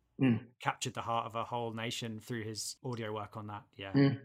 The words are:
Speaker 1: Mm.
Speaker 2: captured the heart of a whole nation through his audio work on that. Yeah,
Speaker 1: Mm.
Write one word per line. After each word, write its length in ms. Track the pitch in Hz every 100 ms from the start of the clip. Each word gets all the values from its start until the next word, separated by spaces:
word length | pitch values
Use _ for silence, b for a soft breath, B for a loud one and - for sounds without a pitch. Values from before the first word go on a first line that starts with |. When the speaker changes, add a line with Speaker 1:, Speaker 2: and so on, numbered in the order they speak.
| _ -
Speaker 1:
Mm. 200 | 131 110 - _
Speaker 2:
captured 320 | 139 - 127
the 60 | 117
heart 220 | 113 117 117
of 80 |
a 80 | 117
whole 300 | 107 120 117
nation 480 | 110 117 - 117 107
through 240 | - 120
his 320 | 107 104 - -
audio 280 | 131 117 110
work 220 | 107 101 113
on 100 | 104
that. 160 | 104 - -
Yeah, 160 | 98
Speaker 1:
Mm. 280 | 139 139 117